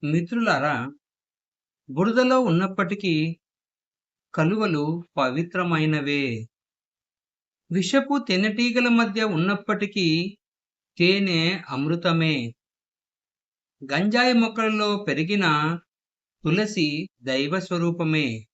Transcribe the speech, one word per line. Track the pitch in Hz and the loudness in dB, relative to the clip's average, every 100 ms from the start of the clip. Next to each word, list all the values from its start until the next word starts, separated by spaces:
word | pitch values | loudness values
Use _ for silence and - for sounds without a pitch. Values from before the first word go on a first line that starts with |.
మిత్రులారా, | 147 160 170 233 226 151 143 131 127 294 _ _ _ _ _ _ _ _ _ | 0 0 0 -2 0 2 0 -2 -6 -10 _ _ _ _ _ _ _ _ _
బురదలో | 135 196 233 254 262 | -2 0 2 4 4
ఉన్నప్పటికీ | 247 165 190 190 185 202 190 160 160 165 _ _ _ _ _ _ _ _ _ | 4 2 0 -2 -2 -2 0 0 0 -4 _ _ _ _ _ _ _ _ _
కలువలు | - 160 214 214 156 147 165 170 - | 0 0 2 0 0 0 -4 -6 -2
పవిత్రమైనవే. | 131 131 170 185 175 165 156 156 139 143 135 113 113 _ _ _ _ _ _ _ _ _ _ _ _ | -2 0 -4 -2 0 2 2 0 0 -2 -2 -4 -10 _ _ _ _ _ _ _ _ _ _ _ _
విషపు | 170 180 269 277 285 - | -4 2 0 2 -2 0
తేనెటీగల | 185 214 214 240 240 240 | 0 0 0 0 2 2
మధ్య | 233 226 196 | 2 2 0
ఉన్నప్పటికీ | 220 170 180 202 - 202 202 208 175 160 185 202 _ _ _ _ _ - | -2 0 0 -2 -2 -4 -2 0 0 0 -2 -8 _ _ _ _ _ 0
తేనె | 175 196 196 165 165 190 175 | 2 2 2 0 0 -2 -6
అమృతమే. | 131 143 170 175 165 160 147 117 - _ _ _ _ _ _ _ _ _ _ _ _ 135 | -4 -2 0 0 2 2 0 -4 -12 _ _ _ _ _ _ _ _ _ _ _ _ -6
గంజాయి | 139 202 226 254 | -2 0 2 4
మొక్కలలో | 240 226 220 220 214 208 202 202 | 4 2 2 -2 0 0 0 -2
పెరిగిన | 139 160 208 180 151 151 170 _ _ _ _ _ _ | -2 0 0 2 2 0 -2 _ _ _ _ _ _
తులసి | 156 170 214 208 151 147 190 _ | -2 0 -2 0 -2 -2 -8 _
దైవ | 123 131 143 185 | -4 -2 -2 -4
స్వరూపమే. | 185 175 170 170 165 156 139 110 107 | -4 -2 -2 -2 0 0 0 -4 -12